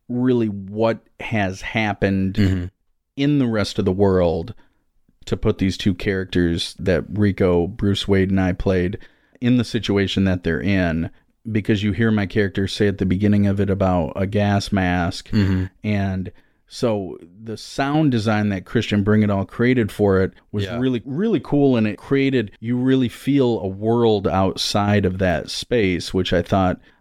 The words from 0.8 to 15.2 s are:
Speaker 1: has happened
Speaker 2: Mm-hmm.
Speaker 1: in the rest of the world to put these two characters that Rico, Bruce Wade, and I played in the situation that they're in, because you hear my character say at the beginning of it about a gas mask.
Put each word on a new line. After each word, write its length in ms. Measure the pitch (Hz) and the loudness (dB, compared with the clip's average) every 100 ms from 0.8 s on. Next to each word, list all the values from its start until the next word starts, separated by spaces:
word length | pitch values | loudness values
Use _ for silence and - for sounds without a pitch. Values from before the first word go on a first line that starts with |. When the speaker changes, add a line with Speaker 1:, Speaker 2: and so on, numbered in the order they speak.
| 113 110 _ - | -2 -2 _ -16
Speaker 1:
has 400 | - 113 98 - | -6 -2 -2 -4
happened 720 | - 113 107 98 101 98 95 98 | -6 -4 -4 -2 0 0 -2 0
Speaker 2:
Mm-hmm. 300 | 95 92 90 - _ _ _ - | 0 0 -4 -12 _ _ _ -2
Speaker 1:
in 240 | 143 147 | 0 2
the 80 | 127 | 2
rest 320 | 110 101 - | 0 -2 -2
of 60 | 98 | 0
the 60 | |
world 640 | 92 98 92 87 80 82 - _ _ _ _ _ _ - | 2 4 4 2 0 -6 -12 _ _ _ _ _ _ -8
to 120 | - | -2
put 200 | 113 - | -2 0
these 180 | 98 92 | 0 0
two 160 | - | -2
characters 800 | 92 - 95 95 90 87 82 - - | -2 -2 -4 -2 0 2 0 -4 -6
that 240 | 95 85 - | -2 0 -2
Rico, 580 | 95 104 95 95 87 87 | 0 0 2 2 2 0
Bruce 400 | 107 101 98 - | -2 -2 0 0
Wade, 220 | 98 95 | 2 2
and 80 | 95 | 2
I 120 | 92 | 0
played 440 | 92 - 95 90 101 - _ _ - | 0 0 0 -2 -6 -12 _ _ -6
in 180 | 123 123 | 0 0
the 60 | |
situation 600 | 113 - 107 101 95 - 95 | 0 -4 -2 0 0 0 0
that 180 | 90 | 0
they're 180 | - 78 | -2 -2
in, 480 | 71 98 90 80 80 - _ _ - | 0 0 0 -2 -4 -8 _ _ -6
because 300 | 110 104 110 | -2 0 0
you 80 | 104 | 0
hear 180 | 87 113 | 0 2
my 140 | 107 98 | 2 0
character 400 | 113 101 95 95 | 0 0 0 -2
say 200 | - 104 | 0 0
at 100 | 98 | 0
the 60 | 95 | 0
beginning 420 | 92 104 104 101 | 2 2 4 2
of 120 | 98 | 2
it 100 | 98 | 0
about 440 | 95 95 90 82 - | 0 2 0 -2 -4
a 120 | 95 | -2
gas 440 | 104 101 101 - | 0 2 0 0
mask. 580 | 101 92 90 85 - | 0 0 0 -2 -4